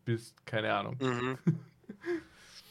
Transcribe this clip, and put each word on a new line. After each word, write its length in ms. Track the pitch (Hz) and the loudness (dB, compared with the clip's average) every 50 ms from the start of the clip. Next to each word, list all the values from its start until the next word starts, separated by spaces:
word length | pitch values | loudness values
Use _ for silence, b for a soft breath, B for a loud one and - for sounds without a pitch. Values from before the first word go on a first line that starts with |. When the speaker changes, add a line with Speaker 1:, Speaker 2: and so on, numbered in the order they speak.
| - | -2
Speaker 1:
bist, 400 | - 117 113 - - - - - | -2 -2 -2 -2 -8 -20 -18 -12
keine 280 | - - 110 107 107 107 | -4 -2 0 2 2 2
Ahnung. 220 | 104 101 107 123 127 | 2 2 0 -2 0
Speaker 2:
Mhm. 380 | 131 131 123 120 123 131 131 131 - | 0 2 2 2 0 0 -2 0 2
Speaker 1:
<laughs> 140 | 180 160 - - - - _ _ - 202 - B 330 349 320 B B B B B B B B B B | 2 2 2 0 -12 -20 _ _ -16 -16 -10 B -4 -4 -4 B B B B B B B B B B